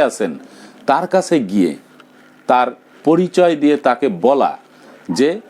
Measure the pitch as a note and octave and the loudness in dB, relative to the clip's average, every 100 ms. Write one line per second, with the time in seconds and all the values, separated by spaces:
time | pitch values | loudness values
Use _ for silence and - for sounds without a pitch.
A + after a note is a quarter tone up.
0 | C#3 - F#2+ D2+ - - - - - C#3 | 2 -2 -6 -8 -16 -20 -20 -12 -2 -2
1 | F3+ F#3 F3+ E3 G#2 G2+ F2 C#2+ - _ | 0 -2 0 -2 0 0 0 -2 -14 _
2 | - _ _ _ - B2+ B2 - _ - | -20 _ _ _ 0 0 0 -4 _ -8
3 | - E3 F3+ F3+ F3+ D#3 C#3+ C#3+ C3+ A#2+ | 0 2 2 2 2 2 0 2 0 0
4 | C3+ F2+ A#2+ C#3 G2 C#2 - _ - - | -2 0 0 2 0 -4 -16 _ -20 -20
5 | - - C#3 G3 - | -10 -2 -2 -2 -10